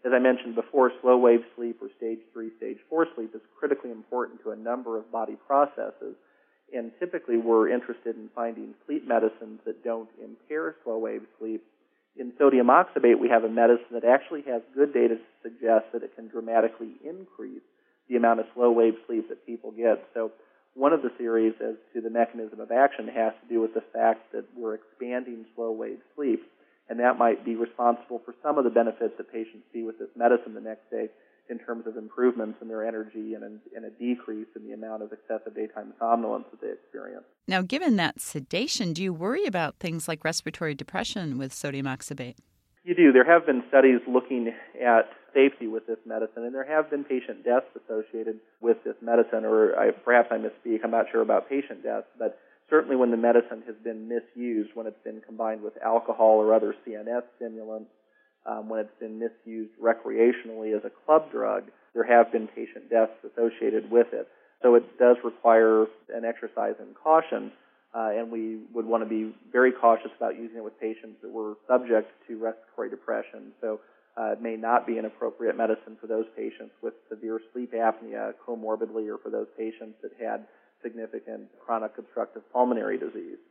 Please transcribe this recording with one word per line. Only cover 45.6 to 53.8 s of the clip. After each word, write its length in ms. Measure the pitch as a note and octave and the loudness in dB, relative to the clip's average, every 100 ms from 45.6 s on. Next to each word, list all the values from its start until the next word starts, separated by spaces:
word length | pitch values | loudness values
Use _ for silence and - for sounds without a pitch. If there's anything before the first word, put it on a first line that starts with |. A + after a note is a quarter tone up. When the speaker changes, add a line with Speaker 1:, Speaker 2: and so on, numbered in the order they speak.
| A2+ | -6
Speaker 1:
with 200 | A2 A#2 | -6 -6
this 120 | A2+ A2+ | -8 -6
medicine, 380 | A2 A2 A#2+ | -6 -6 -6
and 100 | A#2+ | -8
there 120 | C3 C3+ | -8 0
have 240 | D#3 D#3 | 0 0
been 140 | D3 | -6
patient 400 | C#3+ C3 B2 G2+ | -2 -4 -4 -6
deaths 220 | A#2+ B2 - - | 0 0 0 -18
associated 640 | - A2 - A2 A2+ A2 _ _ | -8 -6 -6 -8 -8 -8 _ _
with 220 | A#2 A2+ | 0 0
this 120 | - - | -2 -8
medicine, 420 | A#2 A#2 A2+ A2 | 2 2 2 -2
or 340 | A2 A2 G#2+ - | 2 4 4 4
I, 120 | G#2+ | 0
perhaps 380 | - - A#2+ A#2+ | 0 4 4 4
I 60 | A2+ | -2
misspeak, 440 | A2 - A#2+ A2 | -6 -8 -4 -4
I'm 60 | A2+ | 0
not 160 | A2+ A2 | 0 0
sure 120 | C3+ | 0
about 260 | A2 G#2 - | 2 0 0
patient 340 | C3+ C3+ F#2 | -6 -6 -10
deaths, 240 | A2+ G#2+ - _ | -8 -8 -10 _
but 200 | A2 - _ _ _ | -8 -8 _ _ _
certainly 260 | D3+ C#3 C3 | 2 2 2
when 140 | B2 | 2
the 80 | A#2 | 4
medicine 440 | A#2 A#2 A#2 A2+ A#2 | 4 4 2 -14 -16
has 80 | G#2+ | -12